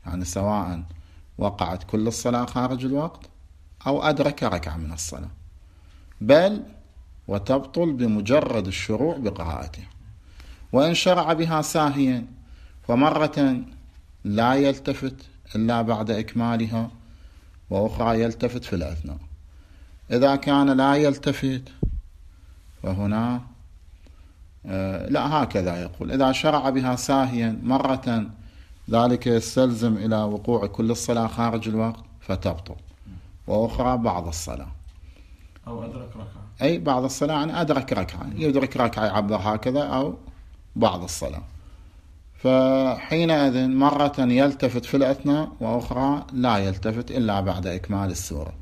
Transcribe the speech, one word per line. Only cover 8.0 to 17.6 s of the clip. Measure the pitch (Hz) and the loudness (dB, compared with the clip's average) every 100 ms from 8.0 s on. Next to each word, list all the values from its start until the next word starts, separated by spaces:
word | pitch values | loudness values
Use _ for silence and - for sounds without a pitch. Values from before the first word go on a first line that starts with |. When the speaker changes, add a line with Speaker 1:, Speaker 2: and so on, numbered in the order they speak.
| 120 104 101 143 151 113 95 | 0 0 4 2 4 0 -2
Speaker 1:
الشروع | 92 - 107 151 151 | -4 -4 0 0 -2
بقراءتها. | 110 95 82 65 73 - - - - - - - - - - | -4 -4 -6 -6 -8 -12 -16 -20 -20 -20 -20 -20 -20 -20 0
وإن | 123 156 | 4 4
شرع | 165 185 180 156 | 4 4 4 4
بها | 160 165 160 | 2 2 0
ساهياً | 151 165 147 139 135 123 113 - - - - - - | 0 2 2 2 2 2 -4 -12 -20 -20 -20 -10 0
فمرة | 120 147 151 151 151 139 123 123 - - - - - | 4 4 4 2 2 2 0 -4 -14 -20 -20 -20 -10
لا | 104 104 120 | -4 2 4
يلتفت | 135 139 135 - 139 131 131 - - - 107 | 4 4 2 -2 -4 -6 -10 -16 -20 -8 -2
إلا | 113 117 | 2 2
بعد | 113 110 110 | 2 0 0
إكمالها، | 107 110 117 117 117 113 113 113 - - - - - - - | -2 -2 -2 0 0 -2 -2 -4 -8 -20 -20 -20 -20 -20 -20